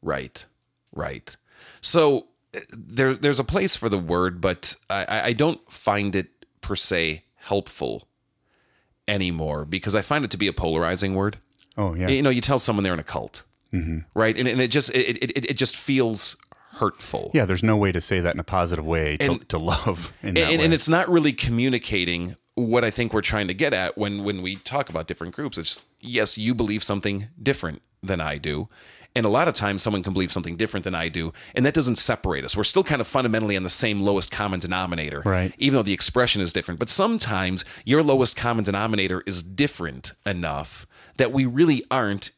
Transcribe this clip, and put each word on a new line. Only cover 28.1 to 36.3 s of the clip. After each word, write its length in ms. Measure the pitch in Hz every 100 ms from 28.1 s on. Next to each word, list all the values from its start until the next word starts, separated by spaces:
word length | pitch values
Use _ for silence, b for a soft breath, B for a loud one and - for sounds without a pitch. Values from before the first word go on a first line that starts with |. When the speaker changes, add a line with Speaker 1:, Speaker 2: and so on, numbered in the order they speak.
| 92
Speaker 1:
I 180 | 78 73
do. 300 | 76 73 - B B B B -
And 100 | 110
a 20 |
lot 200 | 113 170
of 60 |
times 280 | - 104 98
someone 200 | 117 104
can 80 | 90
believe 180 | 92 92
something 260 | - 85 85
different 280 | 110 101
than 100 | 87
I 140 | 90 82
do, 240 | 80 80 - B
and 120 | - 127
that 80 |
doesn't 220 | 160 123 113
separate 480 | - 117 95 73
us. 120 | 65 98
We're 60 |
still 200 | 104 -
kind 160 | 190 147
of 80 | 117
fundamentally 480 | 131 123 110 107 98
on 80 |
the 40 | 92
same 320 | - 113 101
lowest 280 | 98 101 87
common 300 | - 104 95
denominator, 600 | 85 90 92 85 76 71
Speaker 2:
Right. 280 | 110 92 90 -
Speaker 1:
even 160 | 135 135
though 60 |
the 100 | 101
expression 480 | 95 - - 123